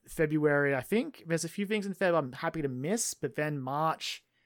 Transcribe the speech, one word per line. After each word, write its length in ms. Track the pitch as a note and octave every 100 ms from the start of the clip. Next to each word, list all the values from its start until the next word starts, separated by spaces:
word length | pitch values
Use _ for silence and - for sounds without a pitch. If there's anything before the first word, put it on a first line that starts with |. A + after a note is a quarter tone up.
| -
February, 720 | - D#3 D3+ D3 C#3+ C#3+ C3
I 60 |
think 420 | - G#3+ D4+ - E3
there's 180 | E3 E3
a 40 |
few 160 | - G3
things 200 | G#3+ G3
in 80 |
Feb 200 | F#3 F#3
I'm 200 | E3 C3
happy 280 | C3 E3 E3
to 60 | C#3
miss, 460 | B2+ D3 A3+ -
but 240 | - C#3 D3+
then 200 | D3+ D3
March, 640 | C3 C#3+ D#3+ - - - _ _